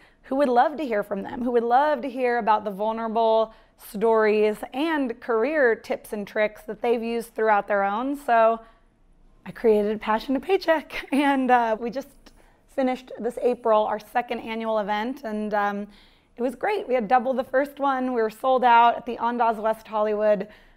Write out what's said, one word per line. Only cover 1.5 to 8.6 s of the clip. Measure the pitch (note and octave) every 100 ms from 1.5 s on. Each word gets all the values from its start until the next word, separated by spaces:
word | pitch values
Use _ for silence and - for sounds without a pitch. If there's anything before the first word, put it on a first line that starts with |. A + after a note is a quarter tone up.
would | A#3+
love | A#3 A#3+ D4+ C#4
to | C4+
hear | A#3+ B3 A#3+
about | A3 G#3+
the | G#3
vulnerable | F#3+ A3 A3 A3+ A3 A3+ A3 A3 - _ _
stories | - G#3 A3+ A3 G#3+ G#3+ G#3+ G#3+ -
and | B3+ E4 D4+ C4 A#3+
career | - A3+ B3+ D#4 B3
tips | A3 - - -
and | G#3+ G3
tricks | A3 G#3+ G#3+
that | - G#3
they've | A#3+ A#3
used | A3+ A#3 A3
throughout | - A3 G#3 G3+
their | G#3
own. | G3 G#3 C4
So | C#4+ - A#3 A3+ A3+